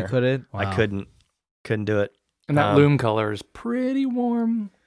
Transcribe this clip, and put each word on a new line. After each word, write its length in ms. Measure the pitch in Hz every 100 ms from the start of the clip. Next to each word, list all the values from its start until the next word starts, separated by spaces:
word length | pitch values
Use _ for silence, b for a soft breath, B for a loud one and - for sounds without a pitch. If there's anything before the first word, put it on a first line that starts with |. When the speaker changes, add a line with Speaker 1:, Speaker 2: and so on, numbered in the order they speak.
Speaker 1:
no-brainer. 60 | 113
Speaker 2:
couldn't? 380 | 123 123 131 -
Speaker 1:
I 120 | 101
Speaker 3:
Wow. 100 | 101
Speaker 1:
couldn't. 340 | 98 110 98 98 _ _ _ _ _
Couldn't 220 | - 110
do 160 | 104 104
it. 120 | 101 - _ _ -
Speaker 4:
And 80 | 147
that 140 | 147
Speaker 1:
Um, 60 | 143
Speaker 4:
lume 220 | 147 143
color 340 | 117 110 107
is 100 | 104
pretty 640 | - - 233 240 254 269 269
warm. 640 | 247 240 233 226 226 202 -